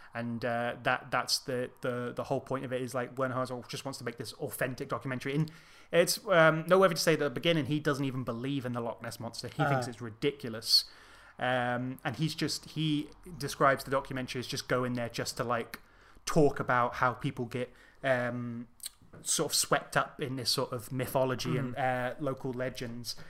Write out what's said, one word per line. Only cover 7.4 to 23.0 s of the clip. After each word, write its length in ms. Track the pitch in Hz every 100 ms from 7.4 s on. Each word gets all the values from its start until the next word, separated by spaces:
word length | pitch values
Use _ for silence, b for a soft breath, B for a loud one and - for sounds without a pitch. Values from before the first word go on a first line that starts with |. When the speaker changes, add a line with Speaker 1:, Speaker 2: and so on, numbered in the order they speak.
Speaker 1:
beginning 260 | 170 165 127
he 140 | 151
doesn't 240 | 151 135
even 200 | 139 127
believe 420 | 127 117 131 143 123
in 60 |
the 60 | 120
Loch 220 | 117 -
Ness 160 | 117 -
Monster. 300 | 113 - 120
He 60 | -
thinks 160 | 151
Speaker 2:
Uh-huh. 120 | 135 123
Speaker 1:
it's 100 | 113
ridiculous. 840 | 120 107 143 143 127 113 - - - B B B B -
Um, 600 | 123 127 123 123 127 131
and 100 | 151 120
he's 180 | 160
just, 320 | - 151 - -
he 420 | - 156 147 151 - - 160
describes 460 | 135 - 143 131
the 60 | -
documentary 480 | 135 139 131 127 127
as 80 | 117
just 220 | 131 -
going 240 | 127 127
there 140 | 123 117
just 300 | - 123 -
to, 60 |
like, 360 | 120 120 117 - b b b b -
talk 340 | 170 143 -
about 360 | 127 123 120 -
how 160 | 127
people 320 | 117 143 123 120
get, 260 | 127 123 b b b
um, 640 | 139 127 123 123 120 117 120 - - - - -
sort 280 | - - 147
of 20 |
swept 420 | - - 143 - 139
up 240 | 135 -
in 160 | 135 131
this 140 | 117
sort 220 | - 127
of 180 | 123 -
mythology 640 | 131 127 139 131 127 - 147
and, 160 | 135
Speaker 2:
Mm-hmm. 480 | 127 131 127 123 127
Speaker 1:
uh, 20 |
local 280 | 143 131 135
legends. 640 | 123 127 123 123 117